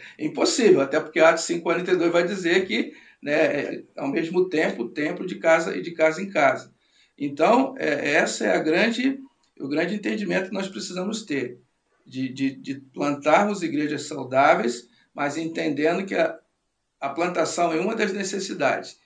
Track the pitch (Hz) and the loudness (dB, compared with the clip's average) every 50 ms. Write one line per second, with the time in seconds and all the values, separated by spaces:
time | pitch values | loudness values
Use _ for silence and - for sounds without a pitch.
0 | - - - - - 151 - - - 359 - - 226 202 - 139 135 - 147 156 | -16 -18 -12 -8 -6 -6 -2 0 0 0 2 4 6 6 8 6 6 2 0 -2
1 | 156 - - 165 156 165 170 170 - - 175 170 - 180 165 175 180 190 180 170 | -2 0 2 6 6 6 6 4 0 -2 -4 -2 0 0 0 0 0 0 2 2
2 | 170 165 - 175 175 180 202 185 175 165 180 190 185 - 214 240 - - - - | 2 2 2 2 2 0 -2 -2 0 2 2 2 2 0 -2 -4 -4 -4 -8 -18
3 | - - _ _ - 143 147 160 156 143 - 143 123 - - - - _ - - | -20 -20 _ _ -6 -2 0 2 2 2 2 -2 -4 -6 -8 -10 -12 _ -12 -8
4 | 143 139 143 160 165 160 180 180 185 180 156 156 170 196 - - 110 - - 151 | -6 -2 -2 -2 -2 0 0 0 0 2 2 0 0 0 -2 -4 -8 -8 -6 -4
5 | 147 165 180 175 - - - 101 - 165 160 170 170 196 - - - 175 - - | -4 -4 -4 -6 -8 -8 -8 -2 2 4 4 4 2 0 -4 -6 -8 -8 -2 0
6 | 160 156 156 170 202 196 - 160 143 131 123 120 - - _ _ _ _ _ _ | 2 2 2 0 -6 -6 0 2 2 2 2 0 -6 -16 _ _ _ _ _ _
7 | _ _ _ - 143 147 143 - 151 190 233 262 269 269 - - 156 156 143 139 | _ _ _ -8 -8 -6 -2 2 4 4 6 4 4 2 -2 -4 -2 -2 0 0
8 | 143 143 147 170 220 - - - 226 208 180 165 147 156 160 185 214 233 233 233 | 0 0 2 2 2 0 -2 -2 0 0 0 2 2 2 2 2 2 2 0 0
9 | 254 269 269 - - - _ _ _ _ _ - - 135 147 151 175 175 214 202 | 0 -2 -2 -2 -8 -18 _ _ _ _ _ -12 -8 -6 -2 -2 -2 -2 -4 -4
10 | 196 214 220 208 202 175 175 190 190 - 202 190 196 190 - 214 180 - 180 185 | -4 -4 -4 -4 -2 -2 -2 -2 -2 -4 -4 -6 -6 -6 -8 -10 -10 -10 -8 -6
11 | 185 196 113 - - - 147 135 - - - - _ _ _ _ _ _ _ _ | -6 -6 -6 -6 -6 -4 -4 -4 -4 -6 -10 -14 _ _ _ _ _ _ _ _
12 | _ 135 127 131 131 127 123 131 135 135 131 - - - 135 - - - - - | _ -12 -8 -6 -6 -6 -4 -4 -4 -4 -4 -6 -10 -10 -10 -12 -12 -14 -8 -4
13 | 143 143 143 139 - 151 156 190 202 208 202 180 165 151 135 147 151 147 151 139 | -2 -2 -2 0 2 4 6 6 6 4 -2 -4 -4 -4 -2 -2 -2 -2 -4 -6
14 | - - 151 139 131 123 131 131 143 151 175 190 220 - - - - _ _ _ | -8 -8 -10 -10 -6 0 4 6 6 6 6 4 2 -2 -4 -6 -10 _ _ _
15 | _ _ - 143 143 143 131 160 165 165 165 170 165 160 143 139 147 165 175 190 | _ _ -6 -4 -4 -4 -2 -4 -6 -6 -4 -4 -2 -2 0 2 2 2 2 0
16 | 196 190 196 175 165 - - - _ _ _ _ _ _ _ _ _ _ _ - | -2 -2 0 0 0 0 0 -6 _ _ _ _ _ _ _ _ _ _ _ -8
17 | 143 139 139 165 175 180 175 175 160 156 - 180 175 165 160 160 180 214 226 220 | -8 -6 -4 -2 -2 -2 0 0 -2 0 0 0 0 2 2 0 0 0 0 0
18 | 214 196 190 202 196 - 208 190 - - 202 180 143 127 104 - - - - _ | 0 -2 -2 -2 -4 -4 -4 -6 -6 -6 -4 0 0 0 0 0 -4 -10 -16 _
19 | _ | _